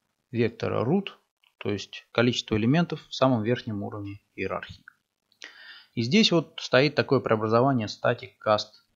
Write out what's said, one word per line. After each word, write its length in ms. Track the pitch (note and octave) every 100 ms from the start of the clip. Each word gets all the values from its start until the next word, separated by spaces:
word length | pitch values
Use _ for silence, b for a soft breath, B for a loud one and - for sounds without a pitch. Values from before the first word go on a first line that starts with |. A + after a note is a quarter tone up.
| _ _ _
вектора 540 | A#2 A2+ - G2+ G#2+
root, 240 | A2+ G3 G3 - _ _ _ -
то 120 | G#2+
есть 360 | G2+ - - -
количество 440 | - B2 A2+ - G#2+
элементов 500 | A2+ D#3+ E3+ D#3 -
в 60 |
самом 280 | - C3 A#2+
верхнем 400 | G#2+ B2 A2+ G2+
уровне 380 | G#2 G#2 G2+ G2+ _
иерархии. 500 | - F#2+ F2 - - - _ _ _ _ _ B B B B B
И 80 | B2
здесь 280 | A#2 G#3 G#3+
вот 300 | E3+ - -
стоит 340 | - B2+ D3
такое 260 | D3 A#2 C3
преобразование 680 | - A2 A2 A#2 C#3 B2+ G2+
static 440 | - B2 A#2 B2 _
cast 260 | G#2+ G#2 - _ _